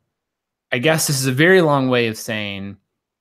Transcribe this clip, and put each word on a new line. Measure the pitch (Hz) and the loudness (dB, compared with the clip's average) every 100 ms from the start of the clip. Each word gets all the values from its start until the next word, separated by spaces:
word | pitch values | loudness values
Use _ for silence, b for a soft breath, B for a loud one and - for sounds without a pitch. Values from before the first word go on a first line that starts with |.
| _ _ _ _ _ _ - | _ _ _ _ _ _ -8
I | 127 | -2
guess | 143 156 - | 0 0 -2
this | 135 | -2
is | 135 | -2
a | |
very | 131 165 190 | 2 4 6
long | 165 143 131 | 4 2 2
way | 123 117 | 0 0
of | 110 | -4
saying | - 107 104 98 98 98 _ _ _ _ | -8 -8 -6 -8 -12 -14 _ _ _ _